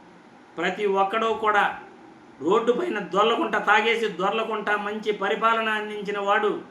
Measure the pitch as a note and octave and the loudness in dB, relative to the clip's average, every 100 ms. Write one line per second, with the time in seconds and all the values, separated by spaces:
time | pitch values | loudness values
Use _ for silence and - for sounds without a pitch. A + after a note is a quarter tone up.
0 | - - - - - - F3+ G#3 G3+ F#3+ | -20 -20 -20 -20 -14 -6 -4 -2 0 2
1 | F#3+ A3 A3+ A3 G#3+ G#3 F#3 - - - | 2 0 0 0 2 2 2 -2 -14 -20
2 | - - - - C#3+ A3 A3+ - - G#3+ | -20 -20 -20 -6 2 2 2 0 0 -4
3 | E3+ F#3+ A3 A#3 A3 G#3 G3+ G#3+ A3+ A3+ | -2 2 2 2 0 0 2 4 4 0
4 | G#3+ E3+ F#3+ A3 A3 G#3 G#3 G#3 G3+ G#3+ | -2 -2 -2 -2 -2 -4 -2 -2 -2 -6
5 | G#3+ F#3 G3 G#3+ A3+ A3+ A3 G#3+ G#3+ G#3 | -4 -2 -2 0 2 2 0 -2 -4 -8
6 | G3 G3+ G3 G#3+ G#3+ D#3 - | -6 -4 0 2 2 -2 -8